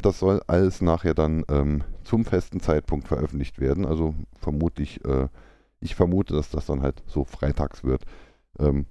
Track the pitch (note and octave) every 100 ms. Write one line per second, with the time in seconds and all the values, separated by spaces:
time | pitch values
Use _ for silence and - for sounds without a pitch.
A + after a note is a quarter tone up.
0 | G2+ - F#2+ G2+ - F2 F#2+ - F2 E2
1 | E2+ D#2 D#2 D#2+ D#2+ C#2+ C#2+ D2 D2 -
2 | - A2+ - F#2 - F#2 - D2+ - D2
3 | - C#2+ D2+ C#2+ C2+ - C2+ C#2+ F#2 D#2+
4 | D#2+ D2+ - - D#2+ D2 E2 - C#2+ -
5 | - C2 C2+ - - _ _ - - -
6 | F2+ F#2 G2 D2+ - D#2 - C#2+ C2+ -
7 | - D2 C2+ - C#2+ D2 C#2+ - C2 C2
8 | - - - _ _ - D2 C#2 C#2+